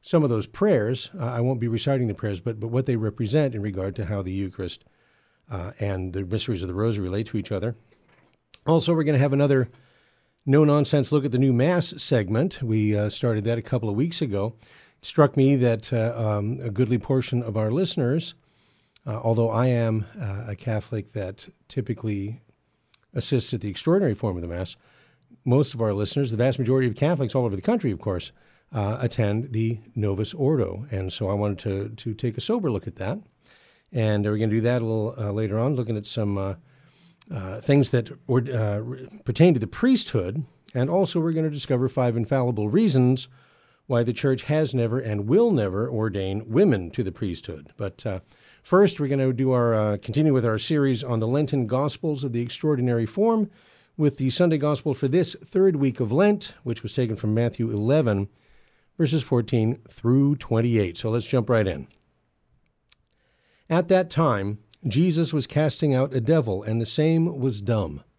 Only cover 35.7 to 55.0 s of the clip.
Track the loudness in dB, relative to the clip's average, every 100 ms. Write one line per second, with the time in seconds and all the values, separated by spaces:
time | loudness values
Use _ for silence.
35.7 | -2 -2 -4 -6 -4 -2 -2 -4 -8 _
36.7 | _ _ _ _ _ -12 -10 -8 -8 2
37.7 | 4 4 0 -2 -12 0 0 0 -2 -2
38.7 | -2 -6 -10 -14 -12 -8 4 6 6 -2
39.7 | 0 2 2 2 -2 -2 -6 -8 _ -8
40.7 | -2 0 2 0 0 -2 -2 -2 -4 -2
41.7 | 0 0 0 0 0 0 0 0 0 2
42.7 | 2 4 4 4 2 -2 _ _ _ _
43.7 | _ _ 0 0 0 0 0 0 0 0
44.7 | 0 0 -2 -2 -4 2 4 4 2 0
45.7 | -2 -2 -2 -2 -2 -4 -4 -2 2 4
46.7 | 2 -2 -6 -6 -4 -6 -6 -10 -14 -16
47.7 | -10 -10 -8 -8 -8 _ _ _ _ 2
48.7 | 4 4 4 0 2 2 2 2 4 4
49.7 | 2 2 -2 -2 2 4 4 2 0 0
50.7 | 2 2 0 -2 -2 0 0 0 0 0
51.7 | 0 -2 -2 -4 -4 -4 -4 -4 -2 0
52.7 | 2 2 0 -2 0 2 2 -2 _ _
53.7 | _ _ 0 0 2 -2 2 2 4 0
54.7 | 0 -2 -2